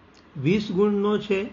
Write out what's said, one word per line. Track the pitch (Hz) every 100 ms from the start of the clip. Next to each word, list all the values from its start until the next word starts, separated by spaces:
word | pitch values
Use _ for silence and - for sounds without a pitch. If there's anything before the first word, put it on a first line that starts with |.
| _ - - 156
વીસ | 135 208 214
ગુણનો | 180 208 202 202 208
છે, | 208 190 220